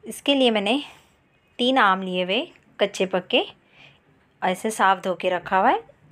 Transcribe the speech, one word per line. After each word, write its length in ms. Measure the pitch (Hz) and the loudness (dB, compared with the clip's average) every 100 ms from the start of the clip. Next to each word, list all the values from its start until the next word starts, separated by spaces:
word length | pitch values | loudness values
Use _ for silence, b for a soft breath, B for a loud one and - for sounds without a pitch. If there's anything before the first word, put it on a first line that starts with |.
इसके 300 | - - - | -14 -6 0
लिए 160 | 277 254 | 2 2
मैंने 320 | 214 196 269 B B B B _ _ _ - | 2 0 -2 B B B B _ _ _ -4
तीन 200 | 240 262 | 0 4
आम 240 | 208 190 | 4 2
लिए 220 | 190 180 | -2 -4
हुए 140 | 180 214 339 _ _ - | -2 -4 -4 _ _ -4
कच्चे 280 | 202 - 190 | -2 0 -2
पक्के, 360 | 185 180 254 427 - b b b b _ _ _ _ | -2 -2 -2 -2 -12 b b b b _ _ _ _
ऐसे 280 | 185 185 220 | -4 -2 -6
साफ़ 300 | 220 196 185 | 2 2 2
धो 140 | 190 | -2
के 140 | 175 185 | -4 -2
रखा 300 | 180 - 190 | -4 -2 2
हुआ 120 | 220 | 2
है। 100 | 403 - _ _ | 0 -4 _ _